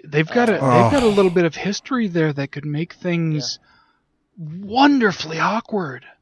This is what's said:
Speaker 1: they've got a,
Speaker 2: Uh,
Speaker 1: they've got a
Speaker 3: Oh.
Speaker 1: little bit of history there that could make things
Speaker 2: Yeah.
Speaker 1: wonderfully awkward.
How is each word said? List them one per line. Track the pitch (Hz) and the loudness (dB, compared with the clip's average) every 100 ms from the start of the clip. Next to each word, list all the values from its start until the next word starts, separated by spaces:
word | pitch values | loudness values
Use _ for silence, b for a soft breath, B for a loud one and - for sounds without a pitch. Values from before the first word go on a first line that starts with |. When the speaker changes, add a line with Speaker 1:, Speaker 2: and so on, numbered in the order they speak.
Speaker 1:
they've | - 147 160 | -4 -2 0
got | 240 233 | 0 0
a, | 170 | 2
Speaker 2:
Uh, | 135 123 | 4 4
Speaker 1:
they've | 117 | 6
got | 277 | 4
a | 240 | 4
Speaker 3:
Oh. | |
Speaker 1:
little | 202 190 | 4 4
bit | 175 | 4
of | 170 - | 0 0
history | 185 202 - 254 214 | -6 -6 -4 -2 -2
there | 170 156 | 0 0
that | 143 139 | -2 -6
could | - | -8
make | 147 147 175 | -6 -6 -6
things | - 180 170 160 151 131 - _ _ _ _ _ _ _ - | -8 -4 -2 0 -2 -4 -10 _ _ _ _ _ _ _ -18
Speaker 2:
Yeah. | 156 170 | -14 -12
Speaker 1:
wonderfully | 196 233 285 277 214 - 160 160 | -6 2 4 4 2 -2 -6 -4
awkward. | 170 214 - 208 160 127 - _ | -2 -2 -4 -6 -6 -10 -18 _